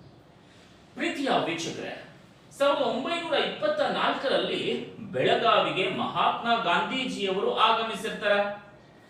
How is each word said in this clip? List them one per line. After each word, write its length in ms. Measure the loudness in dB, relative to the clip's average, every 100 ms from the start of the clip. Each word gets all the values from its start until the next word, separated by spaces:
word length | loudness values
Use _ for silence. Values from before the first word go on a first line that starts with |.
| -20 -20 -20 -20 -20 -20 -20 -20 -16 -6
ಪ್ರೀತಿಯ 340 | -6 -2 0 0 0
ವೀಕ್ಷಕರೇ, 580 | -4 -6 -8 -10 -12 -16 -20 -20 -20 -12 0
ಸಾವಿರದ 240 | 2 4
ಒಂಬೈನೂರ 520 | 0 0 -2 -4 -2
ಇಪ್ಪತ್ತ 480 | 0 0 -2 -2 0
ನಾಲ್ಕರಲ್ಲಿ 1120 | 0 0 0 0 0 0 0 -2 -2 -4 -6 -12
ಬೆಳಗಾವಿಗೆ 920 | -6 0 2 4 4 4 2 0 -2
ಮಹಾತ್ಮ 760 | -2 -2 2 2 2 0 2
ಗಾಂಧೀಜಿಯವರು 920 | 2 0 0 -2 -4 -2 -2 0 0 2
ಆಗಮಿಸಿರ್ತಾರೆ. 1080 | 4 4 0 -4 -6 -2 2 2 2 -4 -14 -20 -20 -20 -20